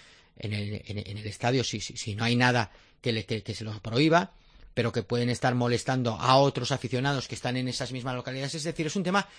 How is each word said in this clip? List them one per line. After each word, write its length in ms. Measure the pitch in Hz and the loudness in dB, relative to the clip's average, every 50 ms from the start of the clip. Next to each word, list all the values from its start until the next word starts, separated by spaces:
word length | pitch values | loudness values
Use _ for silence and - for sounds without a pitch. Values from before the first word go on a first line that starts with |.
| - - - - _ _ _ | -20 -20 -20 -20 _ _ _
en 160 | - - 104 104 | -10 -8 -6 -4
el, 300 | 104 104 104 104 101 - | -4 -4 -6 -8 -8 -10
en, 120 | - 101 104 | -8 -8 -8
en 200 | 95 101 104 107 | -8 -8 -10 -10
el 80 | 107 | -8
estadio, 380 | 104 95 - - 120 131 131 110 | -10 -8 -2 0 2 2 2 0
si, 160 | - - 107 | 0 -4 -6
si, 160 | - - - | -8 -8 -10
si 180 | - - 110 101 | -8 -8 -6 -4
no 80 | 107 113 | -2 0
hay 140 | 117 120 | 2 4
nada 340 | 120 123 127 123 120 107 - - - - _ _ _ | 4 4 4 4 2 0 -2 -6 -14 -20 _ _ _
que, 100 | - 127 | -4 -4
le, 160 | 113 110 98 | -2 -2 -4
que, 160 | - 113 104 - | -4 -6 -6 -6
que 120 | - 107 | -8 -8
se 100 | - 107 | -8 -8
los 160 | 107 107 101 | -8 -8 -8
prohíba, 540 | - 104 110 127 156 160 160 175 190 - - - _ _ - - - - - | -6 -2 2 4 4 6 6 4 4 0 -6 -16 _ _ -20 -20 -20 -6 -2
pero 200 | - 113 117 - | 0 0 0 0
que 100 | 120 101 | -2 -2
pueden 280 | - 123 120 120 123 | 0 0 0 0 0
estar 240 | 120 - - 127 123 | 0 2 2 2 2
molestando 640 | 123 120 120 120 113 - - 131 131 120 117 110 | 2 2 2 2 2 2 0 0 0 0 0 0
a 200 | - - 123 131 | 2 4 6 8
otros 340 | 139 139 139 - 127 123 - | 8 8 6 4 0 -2 -2
aficionados 580 | 139 123 - 110 127 123 131 143 143 131 - - | -2 -2 -2 -2 -2 0 0 0 0 -2 -4 -6
que 60 | 117 | -8
están 220 | - - 127 123 | -6 -4 -4 -2
en 100 | 127 127 | -2 -2
esas 260 | 127 123 - 135 117 131 | -2 -4 -4 -6 -6 -6
mismas 220 | 127 117 131 127 | -6 -6 -6 -6
localidades. 420 | 123 - 127 127 131 139 135 160 | -6 -6 -6 -6 -6 -6 -6 -6
Es 80 | 160 143 | -6 -6
decir, 220 | 170 151 - 156 | -4 -4 -2 -4
es 80 | 151 - | -2 -2
un 100 | 202 170 | -2 0
tema 220 | 180 190 202 190 - - | 2 2 0 0 -2 -6